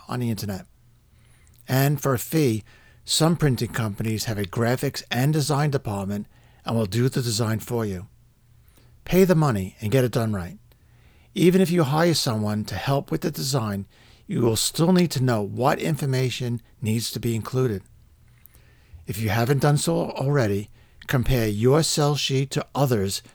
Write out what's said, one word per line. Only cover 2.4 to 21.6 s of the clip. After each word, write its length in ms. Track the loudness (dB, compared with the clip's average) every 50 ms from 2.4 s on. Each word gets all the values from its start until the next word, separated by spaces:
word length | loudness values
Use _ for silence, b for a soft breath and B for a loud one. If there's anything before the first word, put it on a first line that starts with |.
| 2 2 0 -2 b b b b b b b b b
some 320 | -4 0 2 2 2 2
printing 340 | 2 2 2 2 0 -2 -4
companies 540 | -4 -4 -4 -4 -4 -4 -4 -4 -2 -4 -4
have 140 | -4 -4 -4
a 60 | -4
graphics 580 | -4 -2 0 0 0 0 0 -2 -4 -6 -6 -8 -4
and 200 | -2 0 2 2
design 380 | 2 2 0 0 0 0 0 0
department 560 | 0 -2 -4 -4 -4 -4 -4 -4 -4 -6 -8 -10 b b b b b b b
and 100 | -2 0
will 120 | 0 0
do 200 | 0 0 0 0
the 140 | 0 0 -2
design 380 | -2 -2 -2 -2 -2 -2 -2 -4
for 260 | -4 -4 -4 -4 -2
you. 220 | -4 -6 -8 -10 -14 _ -20 _ _ _ _ _ b b b b b b b b b b b b
Pay 200 | 2 4 4 6
the 120 | 6 6
money 400 | 4 4 2 2 0 -2 -4 -8 -6
and 120 | -4 0
get 120 | 2 2 2
it 80 | 2
done 220 | 0 -2 -2 -2 -2
right. 240 | -4 -6 -8 -12 -18 -20 -20 b b b b b b b b b b b b b
Even 260 | 4 4 6 6 4
if 80 | 4 4
you 140 | 2 2 2
hire 320 | 2 2 2 2 2 2
someone 500 | 2 0 0 -2 0 -2 -2 -2 -2 -4
to 100 | -6 -6
help 360 | -6 -2 -2 -2 -2 -2 -4
with 100 | -6 -4
the 80 | -4 -4
design, 560 | -4 -4 -4 -2 -2 -2 -2 -2 -4 -6 -8 b b b b b b b b
you 160 | b -2 0
will 140 | 2 2 2
still 360 | 2 -2 -2 0 0 2 4
need 200 | 4 4 4 2
to 120 | 0 0 0
know 200 | 2 0 0 -2
what 340 | -4 -4 0 0 0 0
information 840 | 0 -2 -2 -2 -2 -2 -2 0 0 0 -2 -4 -4 -4 -4 -6 -6 b b b b
needs 300 | -2 -2 -2 -2 -2 -4
to 80 | -6 -4
be 160 | -4 -2 -4
included. 480 | -4 -4 -4 -2 0 0 0 -2 -4 -8 -14 -20 -20 -20 _ -20 _ -20 b b b b b b b b b b b b b b b b
If 140 | -10 -6 -4
you 100 | -2 0
haven't 320 | 0 0 2 2 2 4
done 160 | 4 4 4
so 320 | 4 2 0 0 0 -2 -4
already, 580 | -4 -4 -2 0 2 2 2 2 0 -2 -4 -8 B B B B B B B
compare 420 | -2 0 0 2 2 2 2 2
your 360 | 0 0 2